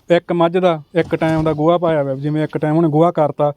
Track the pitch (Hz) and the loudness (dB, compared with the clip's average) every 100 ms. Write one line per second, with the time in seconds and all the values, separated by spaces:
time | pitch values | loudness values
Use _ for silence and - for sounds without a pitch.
0 | - 175 - 175 170 185 180 160 - 165 | -2 0 0 0 0 2 0 -2 -4 -4
1 | 160 160 160 160 156 151 160 175 170 156 | -2 -2 0 0 0 0 2 2 0 0
2 | 139 135 147 151 151 - 151 156 165 147 | -2 -4 -4 -4 -4 -4 -2 0 2 2
3 | 170 175 147 - 147 | 2 2 -2 0 -4